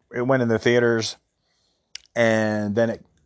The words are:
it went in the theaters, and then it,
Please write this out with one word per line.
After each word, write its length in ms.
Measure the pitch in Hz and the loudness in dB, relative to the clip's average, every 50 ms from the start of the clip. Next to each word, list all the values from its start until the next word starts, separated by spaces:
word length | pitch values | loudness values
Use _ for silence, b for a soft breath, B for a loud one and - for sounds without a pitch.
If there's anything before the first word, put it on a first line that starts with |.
| _ - - | _ -12 -8
it 80 | 123 | -4
went 220 | 123 131 135 131 123 | -2 0 0 0 2
in 60 | 117 | 0
the 100 | 113 110 | 0 0
theaters, 580 | - 123 120 123 120 117 117 113 110 - - _ _ _ _ _ _ _ _ _ _ _ _ _ _ _ - - _ _ - | 2 2 2 4 2 2 0 0 -2 -6 -10 _ _ _ _ _ _ _ _ _ _ _ _ _ _ _ -20 -20 _ _ -2
and 600 | 120 117 113 113 110 107 107 107 107 107 104 101 | 0 2 2 2 0 0 -2 -2 -4 -4 -2 0
then 160 | 117 117 113 | 0 0 0
it, 140 | 110 - - _ _ _ _ | -2 -8 -12 _ _ _ _